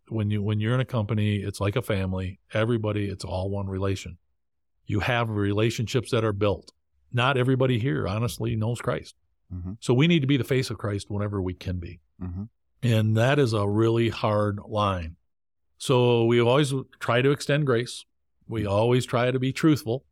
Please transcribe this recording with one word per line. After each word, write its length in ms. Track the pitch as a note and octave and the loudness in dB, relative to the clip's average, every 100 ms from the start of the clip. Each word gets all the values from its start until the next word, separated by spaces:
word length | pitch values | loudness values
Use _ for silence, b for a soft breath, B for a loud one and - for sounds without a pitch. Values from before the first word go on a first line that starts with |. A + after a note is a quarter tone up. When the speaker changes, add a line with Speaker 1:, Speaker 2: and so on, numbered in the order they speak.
| - | -8
Speaker 1:
when 240 | A2 G#2 | -4 -2
you, 100 | G#2 | 0
when 180 | G2+ G#2+ | 0 0
you're 140 | A2 | 0
in 60 | B2+ | 0
a 60 | B2+ | -2
company, 520 | A#2+ G2+ A2 G#2 G2+ | -2 -2 0 0 0
it's 240 | G2 - | -2 -4
like 140 | G2+ B2 | -2 -2
a 60 | |
family. 560 | - G2 F#2+ F#2 F#2 F#2 - | -2 -2 -2 -4 -6 -8 -6
Everybody, 520 | A2 A2+ A#2 G#2+ G#2 G2+ | -2 0 0 0 -2 -4
it's 180 | F#2 | -6
all 280 | F2 F#2 G2 | -6 -4 -4
one 160 | G2+ F#2+ | -4 -4
relation. 500 | F#2+ G2 F#2+ F2+ E2+ _ _ _ _ _ _ - | -2 -2 -2 -6 -16 _ _ _ _ _ _ -4
You 140 | G2+ | -2
have 280 | F#2 A#2+ A2+ | 0 0 0
relationships 800 | G#2 G2+ G2+ A#2 A2+ A2 B2+ - | 0 0 2 0 0 -2 -4 -2
that 120 | A#2 A2 | 0 0
are 80 | |
built. 380 | G2+ G#2 F2+ - - _ _ _ | 0 0 -2 -6 -20 _ _ _
Not 240 | A#2+ B2+ C3 | 0 0 2
everybody 400 | B2 C3 C3 A#2+ | 2 2 2 2
here, 300 | B2+ D3 F#2 | 0 -2 -2
honestly, 480 | G#2 A#2 - A#2 A2+ | -2 -4 -4 -4 -2
knows 260 | G#2+ A#2+ | -2 -4
Christ. 340 | - - - - _ _ - | -4 -6 -8 -20 _ _ -14
Speaker 2:
Mm-hmm. 200 | F2+ F#2 A2 | -10 -10 -6
Speaker 1:
So 140 | - | 2
we 140 | B2+ E3 | 4 4
need 140 | E3+ | 4
to 60 | C3 | 2
be 100 | C#3 | 0
the 60 | |
face 260 | - C3 B2+ | 2 -2 -2
of 80 | G#2+ | -4
Christ 300 | G#2+ G2+ - | -4 -6 -4
whenever 320 | G2+ G#2 G2+ | -4 -2 -2
we 120 | F#2 | -4
can 240 | F2+ F#2+ F2+ | -6 -6 -6
be. 200 | - E2 _ - | -8 -14 _ -14
Speaker 2:
Mm-hmm. 220 | F2+ F#2+ A2 _ _ _ | -10 -8 -10 _ _ _
Speaker 1:
And 320 | A#2+ A2 G#2+ A2 | 0 2 2 2
that 200 | B2 D3 | 2 2
is 140 | B2+ | 2
a 140 | G#2+ G2+ | 0 0
really 420 | G#2 A2+ A#2 A#2 | 2 2 2 0
hard 500 | - A2+ G#2 G#2 G2+ - | 0 0 2 0 -2 -4
line. 480 | G#2+ G#2 F#2 D#2+ - _ _ _ _ _ - | 0 0 0 -6 -14 _ _ _ _ _ -8
So 460 | - B2+ B2 A#2 A#2 | 0 2 4 4 4
we 160 | A#2+ | 4
always 320 | A#2 C3+ C#3 C3+ - - | 6 4 2 -2 -8 -8
try 220 | - A#2+ | 0 2
to 100 | C#3 | 2
extend 340 | D3+ - D3 C#3+ | 0 0 0 2
grace. 400 | A#2 B2 - - _ _ _ - | 0 -2 -10 -16 _ _ _ -8
We 180 | A2+ G2+ | -4 0
always 400 | G2+ A#2 B2+ - | 2 4 4 2
try 240 | A#2+ B2 | 0 0
to 80 | C3 | 0
be 120 | C3 | -2
truthful 520 | - E3 D3 A2 B2+ _ | 2 2 2 0 -6 _